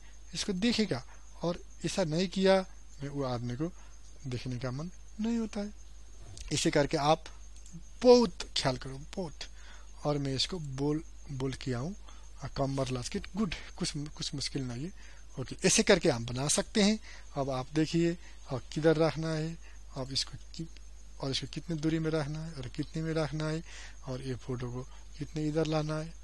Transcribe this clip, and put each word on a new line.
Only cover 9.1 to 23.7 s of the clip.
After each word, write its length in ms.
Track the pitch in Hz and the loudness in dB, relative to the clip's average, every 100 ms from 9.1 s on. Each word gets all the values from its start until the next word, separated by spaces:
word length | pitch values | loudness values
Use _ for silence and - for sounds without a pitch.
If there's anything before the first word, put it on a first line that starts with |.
| - | -6
बहुत। 160 | 170 - - - - - - - 151 | -6 -6 -10 -10 -12 -12 -12 -4 2
और 120 | 147 | 2
मैं 180 | 139 131 | 2 2
इसको 240 | - 185 | 0 0
बोल, 440 | 147 131 143 151 - - - | -4 0 2 0 -2 -12 -8
बोल 220 | 135 135 | -2 -2
किया 260 | 131 - 120 | -2 -2 -2
हूँ, 160 | 147 202 - - - - | -2 -6 -10 -12 -12 -10
आ, 40 | 131 | -6
कमर 420 | - 135 139 131 | 0 0 2 0
लाज 200 | 123 120 | -2 -2
के, 100 | 202 | -4
गुड, 360 | - 185 208 - - - | -4 0 0 -2 -8 -4
कुछ, 160 | 180 151 | -2 -2
कुछ 380 | 147 - - 139 | -6 -6 -6 -4
मुश्किल 260 | - 147 | -4 -2
नहीं 220 | 127 120 | -4 -4
है। 80 | 165 - - - - - | -6 -8 -12 -12 -12 -8
ओके, 160 | 127 - 185 | -6 4 6
ऐसे 180 | - | 8
करके 260 | 208 190 170 | 8 8 8
हम 160 | 123 117 | 4 0
बना 220 | 123 143 | 0 2
सकते 340 | - - 226 | 2 2 6
हैं। 180 | 202 220 - - - - | 6 6 0 -12 -8 -2
अब 140 | 135 | 0
आप 180 | 127 127 - | 0 0 2
देखिए, 420 | - 170 170 175 - - - | 4 4 4 2 -6 -12 -4
और 100 | 127 - | -4 -4
किधर 220 | - 160 156 | 4 6 8
रखना 340 | 160 151 160 | 6 2 -2
है, 280 | 156 160 165 - - - - | 0 -2 -6 -10 -12 -10 -8
अब 140 | 131 | -4
इसको 260 | 135 - 123 - - | -2 -2 -6 -10 -10
कि-, 240 | 165 - - - - - | -10 -10 -14 -14 -12 -6
और 100 | 135 | -2
इसको 160 | 135 - | -2 -4
कितने 220 | 165 - 165 | -8 -4 0
दूरी 240 | 160 160 | 2 2
में 120 | 156 | 2
रखना 340 | 160 143 156 165 | 2 0 -4 -6
है 80 | |
और 140 | 156 123 | -8 -8
कितने 340 | - 143 160 | -6 -4 -2
में 120 | 160 | 0
रखना 340 | 160 147 151 156 | 0 0 0 0
है, 160 | 160 - | -2 -4